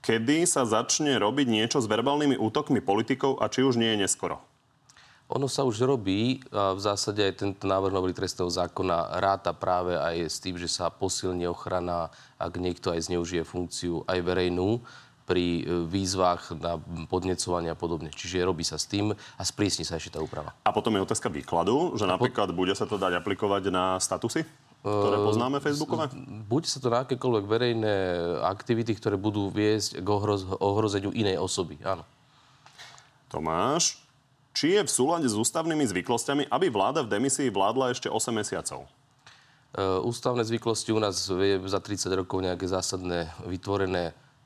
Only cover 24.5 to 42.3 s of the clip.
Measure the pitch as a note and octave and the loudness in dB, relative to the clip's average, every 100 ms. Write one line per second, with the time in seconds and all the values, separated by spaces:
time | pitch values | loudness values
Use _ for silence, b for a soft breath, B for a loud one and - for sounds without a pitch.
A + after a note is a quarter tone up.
24.5 | - _ _ G2+ G#2 G2+ G2+ G#2 A2 B2 | -12 _ _ -2 2 2 4 2 2 0
25.5 | C#3+ D3 D3 D3+ D#3+ D3 C3 C3 G#2 G#2 | 0 -2 -2 -2 -2 -4 -6 -14 -14 -2
26.5 | C3 E3 C3+ B2 A#2 C3 B2+ B2+ A2+ G2+ | -2 -2 -2 0 0 0 -2 2 0 2
27.5 | A2+ B2 A2+ A2 G2 F#2 F2 E2+ D#2 D#2 | 2 2 2 2 2 2 0 0 0 0
28.5 | G2 - A#2 A#2 G#2 A2 G2+ G#2+ G#2 G2 | -2 0 0 0 -2 0 0 0 0 -2
29.5 | G2+ G#2+ G#2+ G2+ - F#2 G#2 G#2 G2+ F#2 | 2 2 2 -2 -4 0 0 2 0 -2
30.5 | F#2+ G2+ G2+ A2 G2+ G2 A#2 G2+ F#2 F2+ | 0 2 4 2 0 -2 0 0 0 0
31.5 | - E2+ D2 - F#2 E2+ _ _ B B | -2 -4 -6 -6 -6 -8 _ _ B B
32.5 | B B B B B B B _ D2 D#2+ | B B B B B B B _ -6 -2
33.5 | D#2+ A2+ D#3 - - _ _ _ _ _ | 0 2 2 0 -4 _ _ _ _ _
34.5 | - D3 G3+ D#3+ - C3 E3+ C3+ G#2 A2+ | -2 2 2 2 2 2 2 2 2 0
35.5 | E3 D#3+ D#3 B2+ F2+ - A#2 - C#3+ - | 0 0 2 2 0 0 -2 0 -2 0
36.5 | B2+ F3+ G#2+ G2 D3+ A#2 G#2 C3+ C3 C3+ | 0 0 2 2 0 0 0 0 0 0
37.5 | G2 G2 A#2+ C3 B2+ G#2 A2 - A2 G#2 | 2 2 2 0 0 -2 -2 -2 -2 -2
38.5 | F2+ - C2+ C2+ _ _ _ B B B | -4 -6 -10 -14 _ _ _ B B B
39.5 | B B - F#2+ F#2 - A#2+ B2+ B2 A2+ | B B -2 0 0 0 -2 -2 0 0
40.5 | A2+ A#2 A2 - A2 G#2+ F#2 - F#2 G2 | -2 -2 -2 0 2 2 -2 -2 2 2
41.5 | G2 F#2+ F#2+ - G2+ F#2 F#2+ F2+ | 2 0 -4 -2 -4 -2 -2 -2